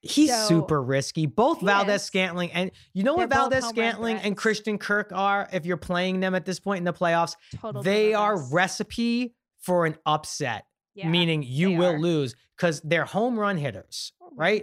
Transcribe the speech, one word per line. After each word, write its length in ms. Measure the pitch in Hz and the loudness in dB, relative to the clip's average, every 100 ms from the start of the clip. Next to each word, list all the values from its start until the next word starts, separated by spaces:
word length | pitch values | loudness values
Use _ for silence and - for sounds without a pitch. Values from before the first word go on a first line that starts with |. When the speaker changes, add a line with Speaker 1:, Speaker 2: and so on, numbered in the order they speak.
Speaker 1:
He's 260 | - - 302 | -2 2 4
Speaker 2:
So 180 | 240 214 | 2 2
Speaker 1:
super 340 | 165 - 151 | 2 2 -2
risky. 420 | 127 135 - - 151 | 0 -2 -2 -2 -2
Both 360 | - 254 330 | 2 2 2
Speaker 2:
He 40 | 185 | 2
Speaker 1:
Valdez 360 | 202 196 202 | 2 4 0
Speaker 2:
is. 60 | - | 0
Speaker 1:
Scantling 440 | 190 185 175 175 | -2 -2 -4 -4
and, 200 | 170 185 - - | -4 -4 -8 -10
you 100 | 185 | -2
know 100 | 220 330 | 0 2
what 60 | |
Speaker 2:
They're 60 | 349 269 | 2 2
both 120 | 269 | 2
Speaker 1:
Valdez 120 | 262 233 | 0 0
Speaker 2:
home 80 | 226 | -2
run 140 | 226 | -2
Speaker 1:
Scantling 260 | 208 233 214 | -2 -4 -2
and 60 | 196 190 | -4 0
Speaker 2:
threats. 60 | |
Speaker 1:
Christian 360 | 220 214 220 208 | 0 0 -4 -6
Kirk 340 | - 208 208 | -2 -2 -2
are 360 | 180 196 202 190 | -2 0 0 -2
if 140 | 185 165 | -6 -4
you're 120 | 175 | -6
playing 420 | - 175 185 185 | -2 -2 0 0
them 160 | 190 185 | 0 0
at 100 | 180 | -2
this 140 | 175 | -6
point 180 | 196 196 | -4 -2
in 40 | |
the 100 | 175 | -2
playoffs? 420 | 170 170 170 165 - _ - | 0 2 2 0 -4 _ -12
Speaker 2:
Total 260 | 113 131 | -10 -4
Speaker 1:
They 300 | 156 208 214 | 0 4 4
Speaker 2:
home 20 | |
run 80 | 214 | 4
Speaker 1:
are 160 | 208 202 | 2 0
Speaker 2:
threats. 160 | 127 | 0
Speaker 1:
recipe 800 | 160 185 - 208 - 233 233 247 _ _ _ | 0 0 -2 -6 -2 0 0 -2 _ _ _
for 240 | - 180 160 | 0 2 2
an 100 | 156 - | 0 0
upset, 600 | 151 - - 139 104 - _ _ | 0 -2 -6 -4 -6 -10 _ _
Speaker 2:
Yeah, 140 | 196 180 | -6 0
Speaker 1:
meaning 320 | 175 170 156 | 2 2 0
you 280 | 127 131 190 | -2 0 2
Speaker 2:
they 80 | 170 | 4
Speaker 1:
will 140 | 180 | 2
Speaker 2:
are. 60 | 151 | 2
Speaker 1:
lose 360 | 170 160 131 - _ - | 0 0 -2 -6 _ -2
'cause 240 | 175 156 | -2 -2
they're 240 | 151 165 139 | 0 0 0
home 340 | 190 240 226 | 0 0 0
run 160 | 202 185 | -2 -2
hitters, 560 | 143 98 - - - _ | -4 -8 -14 -12 -12 _
Speaker 2:
Home 120 | 349 | -20
run. 60 | 285 | -2
Speaker 1:
right? 240 | 165 208 | 0 0